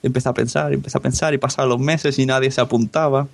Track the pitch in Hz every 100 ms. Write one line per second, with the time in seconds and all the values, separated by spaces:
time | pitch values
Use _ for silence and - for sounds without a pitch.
0 | 135 131 131 - 117 147 151 135 135 139
1 | 135 123 160 143 135 - 135 123 139 160
2 | 147 135 131 131 131 131 123 120 110 160
3 | 156 135 139